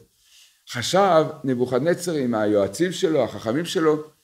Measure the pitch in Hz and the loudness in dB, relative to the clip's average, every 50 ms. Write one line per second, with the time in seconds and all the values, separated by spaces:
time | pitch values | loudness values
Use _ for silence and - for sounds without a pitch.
0 | - _ _ _ _ _ _ - - _ _ _ _ - - 123 113 - - 190 | -12 _ _ _ _ _ _ -20 -20 _ _ _ _ -12 -10 -8 -4 0 2 2
1 | 202 190 170 160 156 143 - - - 139 131 120 123 123 131 123 139 170 180 - | 4 4 4 4 2 2 -4 -6 -4 -2 0 0 0 0 0 0 2 0 -2 -2
2 | - 180 160 147 127 120 117 107 107 104 107 101 98 95 - - 170 185 170 - | -2 -4 -4 -2 -2 -2 0 0 2 2 2 2 2 0 0 -2 -2 -2 -2 -2
3 | - 165 160 143 120 98 95 101 - 117 117 151 175 165 - 185 165 156 151 151 | -2 0 2 2 0 0 -4 -6 -4 -4 -2 -2 -2 -2 -2 0 2 2 2 0
4 | 151 - _ _ | -2 -10 _ _